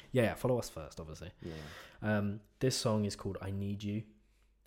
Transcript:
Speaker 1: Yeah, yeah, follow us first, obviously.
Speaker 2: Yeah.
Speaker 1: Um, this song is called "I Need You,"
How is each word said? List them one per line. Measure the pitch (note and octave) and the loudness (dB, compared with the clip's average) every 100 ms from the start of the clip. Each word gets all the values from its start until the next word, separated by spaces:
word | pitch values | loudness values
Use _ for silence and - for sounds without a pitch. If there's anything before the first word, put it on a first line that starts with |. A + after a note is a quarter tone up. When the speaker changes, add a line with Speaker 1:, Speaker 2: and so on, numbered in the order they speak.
| - | -2
Speaker 1:
Yeah, | B2+ | 4
yeah, | A2 | 4
follow | E2 B2 B2 | 4 2 2
us | A2+ | 0
first, | - C#2+ - | -6 -10 -10
obviously. | D#2+ D2+ D#2+ - | -10 -10 -12 -10
Speaker 2:
Yeah. | F#2 D#2+ D2+ - - - | -10 -8 -10 -12 -16 -4
Speaker 1:
Um, | G#2+ G#2 G#2 G#2 - - | 2 2 2 -2 -8 0
this | C3 B2+ | 2 4
song | A#2+ G#2+ | 4 4
is | G#2 - | 2 0
called | G2+ F#2 | -4 -4
"I | F#2+ | -4
Need | G2 G2 G2+ | -2 -2 -2
You," | G#2 G#2 G#2+ - _ _ _ _ | -2 -2 -4 -12 _ _ _ _